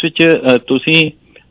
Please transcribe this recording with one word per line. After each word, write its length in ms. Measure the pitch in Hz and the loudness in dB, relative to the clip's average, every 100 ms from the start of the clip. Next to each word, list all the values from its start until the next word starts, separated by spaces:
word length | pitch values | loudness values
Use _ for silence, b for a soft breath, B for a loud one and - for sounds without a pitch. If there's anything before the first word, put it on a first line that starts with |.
ਵਿੱਚ, 360 | 170 - 165 160 131 123 | -4 0 0 2 2 0
ਅ, 20 | |
ਤੁਸੀਂ 540 | - 135 - 160 156 - b b b | 0 -4 0 0 0 -6 b b b